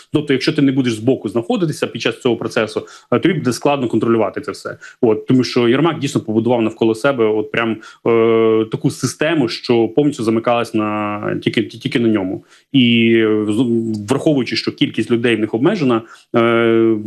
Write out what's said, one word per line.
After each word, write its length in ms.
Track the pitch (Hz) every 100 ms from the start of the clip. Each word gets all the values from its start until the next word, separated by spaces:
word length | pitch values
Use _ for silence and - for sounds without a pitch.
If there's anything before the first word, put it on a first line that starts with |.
| -
Тобто, 200 | 151 151
якщо 200 | 131 -
ти 100 | 151
не 100 | 139
будеш 200 | 135 123
збоку 340 | 107 117 123 107
знаходитися 580 | 117 - 240 160 - -
під 160 | 117
час 180 | 123 -
цього 160 | 123 113
процесу, 500 | 113 120 107 - - - _
е, 80 | 120
тобі 160 | 165
буде 180 | 160 123
складно 360 | 113 147 143 120
контролювати 520 | 107 117 113 98 101
це 120 | 98
все. 260 | - - - - -
От, 260 | 117 107 -
тому 180 | 131
що 240 | 117 127 117
Єрмак 300 | 135 165 113
дійсно 220 | 135 110
побудував 420 | 107 107 113 120
навколо 320 | 110 - 113
себе 300 | 110 143 127
от 280 | 110 107 104
прям, 180 | 117 113 107 - - 120
е, 600 | 113 113 113 113 110 110
таку 180 | - 135
систему, 580 | - 123 - 151 160 120
що 400 | - - 117 110
повністю 360 | 147 147 -
замикалась 500 | 113 113 123 120 113
на, 640 | 110 107 104 104 104 104 101
тільки, 200 | - 117
тільки 380 | 107 - - 123
на 80 | 117
ньому. 360 | 104 92 87 - _ _
І, 420 | 135 120 117 113 113
е, 300 | 110 107 107
з-, 560 | 107 120 117 113 107 101
враховуючи, 480 | 135 160 139 113 113
що 160 | -
кількість 380 | - 127 120 110
людей 260 | 117 120 107
в 20 |
них 120 | 107
обмежена, 480 | 113 156 208 131 113 113 - _ 120
е, 600 | 117 117 117 113 113 110